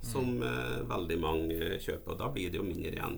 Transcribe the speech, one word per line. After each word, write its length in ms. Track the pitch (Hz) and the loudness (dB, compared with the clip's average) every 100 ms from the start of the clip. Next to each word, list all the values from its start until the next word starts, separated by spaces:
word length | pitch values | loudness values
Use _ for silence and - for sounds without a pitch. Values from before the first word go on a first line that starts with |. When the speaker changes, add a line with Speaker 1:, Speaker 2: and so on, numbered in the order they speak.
Speaker 1:
som, 360 | 120 139 127 123 | -2 0 2 2
Speaker 2:
Mm. 60 | |
Speaker 1:
eh, 400 | 123 123 123 123 | 2 0 0 0
veldig 360 | - - 82 82 | 0 0 0 2
mange 600 | 80 80 80 80 85 92 | 4 4 2 2 0 0
kjøper, 320 | - 80 85 | -2 -4 -4
og 60 | 87 | -4
da 80 | 120 | -2
blir 220 | 98 90 | -2 0
det 60 | 92 | 0
jo 40 | |
mindre 280 | 98 82 82 | 0 -2 -2
igjen 260 | 85 87 | -2 -2